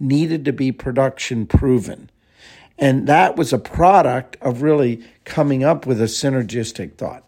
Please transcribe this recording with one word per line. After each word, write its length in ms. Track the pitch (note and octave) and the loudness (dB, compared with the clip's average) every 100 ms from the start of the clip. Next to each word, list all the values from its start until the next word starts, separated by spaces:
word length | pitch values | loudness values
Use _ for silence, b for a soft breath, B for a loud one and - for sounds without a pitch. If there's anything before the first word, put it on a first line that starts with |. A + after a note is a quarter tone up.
needed 420 | C#3 C#3+ D#3+ D#3+ | -2 0 0 -2
to 80 | C#3 | -4
be 180 | A#2+ C3 | -2 -2
production 760 | - D3 B2+ C3+ C3+ - A#2+ G#2+ | -4 -6 -2 -2 -2 -8 -6 0
proven. 640 | - C3+ B2+ G2 - - _ b b b b b b | 0 2 0 0 -12 -18 _ b b b b b b
And 300 | - C3+ - | 2 2 4
that 300 | D3+ - - | 4 4 0
was 160 | D#3 | -2
a 40 | A#2 | -2
product 800 | - - F3 G3 C#3+ B2 - - | -4 2 4 6 4 0 -6 -8
of 200 | C3 B2 | -6 -2
really 400 | D3 D3+ B2+ A#2 B B | 0 2 2 -2 B B
coming 400 | - - D3 C3+ | -8 -2 0 2
up 220 | C#3 E3 - | 0 0 -2
with 160 | A#2 | 0
a 40 | A2 | 0
synergistic 920 | - C#3+ C3 A2+ A#2+ A2 - F2+ - | -2 -2 -2 -4 -6 -8 -10 -14 -10
thought. 280 | - - | -12 -12